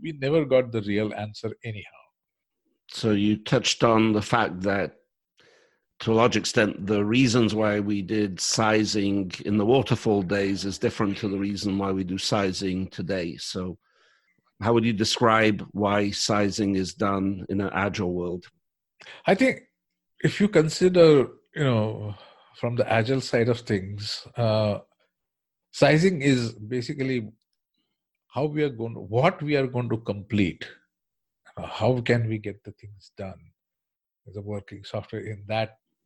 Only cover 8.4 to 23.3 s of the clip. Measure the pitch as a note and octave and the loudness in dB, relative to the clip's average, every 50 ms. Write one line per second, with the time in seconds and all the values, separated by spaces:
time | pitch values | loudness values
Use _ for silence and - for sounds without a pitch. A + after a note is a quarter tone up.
8.4 | - - - - A2 G#2+ A2 G#2+ A2 G#2 - G#2+ G2 G2+ G2 G2+ F#2+ F2+ - - | -4 -4 0 0 2 2 4 2 2 2 0 0 0 2 0 0 -2 -4 -6 -8
9.4 | - - G#2 G#2+ G2+ A2 C3 C#3 B2 - B2 - - A#2 G#2 G2+ F#2+ E2+ G2+ G2 | -4 -2 0 2 2 4 4 2 2 2 0 0 2 2 2 2 0 0 0 0
10.4 | G2 G2 G2 F#2 F#2+ G2+ F#2 - - A#2 - - A2 G2 G2 - - G2+ G2 F#2+ | 0 -2 -2 -4 -4 -6 -6 -2 -2 -2 -2 -2 -2 -2 -2 -4 -4 -4 -4 -4
11.4 | G2 G2+ G#2 F#2+ G2+ G2+ F#2+ G2 G2 G2 F#2+ F#2+ F#2+ F2 F#2 G2 - - - G#2+ | -4 -4 -4 -4 -4 -4 -2 -2 -2 -2 -2 -4 -4 -4 -6 -6 -4 -2 0 0
12.4 | G2 F#2+ F#2 - G2+ F#2+ F#2 F#2 F#2 F2+ - - F#2+ D#2 G2 F#2 E2+ F2 D#2 - | 0 0 -2 -4 -4 -4 -4 -4 -4 -6 -8 -8 -6 -6 -4 -4 -6 -6 -8 -10
13.4 | - - - G2 F#2 F#2 E2+ - _ _ _ _ _ _ _ _ _ _ _ _ | -12 -10 -8 -8 -8 -8 -10 -12 _ _ _ _ _ _ _ _ _ _ _ _
14.4 | _ _ _ - G2 A2+ A#2 A#2 A2 A#2 A2+ F#2+ A2 - - - B2 A2+ A2 A2 | _ _ _ -4 0 2 2 2 2 2 0 0 -2 -2 0 2 4 4 6 6
15.4 | A2 A2 G#2+ F#2 F#2 - - F#2+ G#2 G2 G2+ G#2 G#2 G2+ G2 - - - A2 G#2 | 4 4 2 0 -4 -8 -4 -2 0 2 2 2 0 0 -2 -4 -2 0 0 0
16.4 | G#2 G2+ F#2+ - G#2+ G2 G2 F#2+ F#2+ F2 - - G#2+ G2+ G2 G2 F#2+ G2 G2 F#2 | 0 0 0 -2 -2 0 0 0 -2 -4 -4 -4 -2 -2 0 0 -2 -2 -4 -4
17.4 | - - F#2+ G2+ G2+ F#2+ - F#2 G2 G#2 F2+ A2 G2 F2+ F2+ F2 F2 F2 F2 B2+ | -6 -6 -4 -4 -4 -2 -2 -2 -2 -2 -2 -2 -4 -4 -2 -4 -4 -4 -6 -8
18.4 | - - _ _ _ _ _ _ _ _ _ - - - - - - - F#3+ F#3+ | -10 -14 _ _ _ _ _ _ _ _ _ -20 -20 -20 -20 -4 0 2 2 4
19.4 | C4 C4 - - - _ _ _ _ _ _ _ _ _ _ - - D#3 - - | 4 2 0 -2 -8 _ _ _ _ _ _ _ _ _ _ -2 -2 -2 0 2
20.4 | G3+ G3+ - E3 D#3+ D#3 - - F#3 F#3 F3+ F3+ E3 D#3+ D3+ C#3 A#2+ - - - | 2 4 4 4 4 2 2 2 2 4 6 8 8 10 10 8 6 2 -2 -12
21.4 | _ _ - D#3+ D3 C3 A#2+ A2 G#2+ A2 G#2+ G#2 G#2 G#2+ G2 - - - - _ | _ _ -6 -2 0 2 4 2 2 0 -2 -6 -8 -10 -10 -12 -16 -20 -20 _
22.4 | _ _ _ - - A#2+ A#2+ A#2+ A#2+ - A2 A2+ A2 A#2 C3+ C3+ B2 - | _ _ _ -6 -6 -2 0 0 0 2 2 2 2 2 0 -2 -2 0